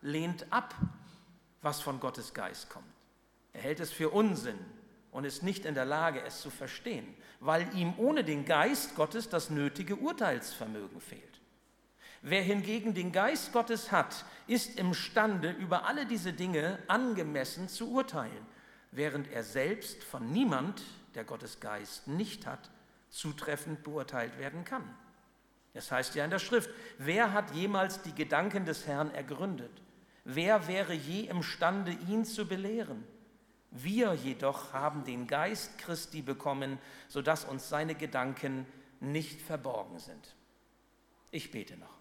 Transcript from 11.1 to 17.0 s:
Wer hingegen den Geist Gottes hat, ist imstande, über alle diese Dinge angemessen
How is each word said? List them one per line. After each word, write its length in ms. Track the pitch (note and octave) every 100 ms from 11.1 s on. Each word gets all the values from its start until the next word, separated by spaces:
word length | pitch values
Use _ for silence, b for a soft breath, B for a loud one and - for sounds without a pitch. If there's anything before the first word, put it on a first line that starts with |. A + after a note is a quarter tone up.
| - - - - _ _ _ _ _ B B
Wer 220 | C3+ F#3+
hingegen 500 | F#3 G3+ F#3 A3+ A3
den 180 | F#3 F3+
Geist 420 | F#3 G#3+ D#4 -
Gottes 380 | A#3 A#3 A3+ -
hat, 320 | F#3 - - B B B
ist 320 | A#3 - -
imstande, 720 | F#3 E3 - - G#3+ F#3+ D#3+
über 380 | - F#3+ F3 -
alle 180 | C#4+ B3+
diese 260 | A#3 F3+
Dinge 460 | D#3+ F3+ D#3+ D#3+ G3 -
angemessen 800 | G#3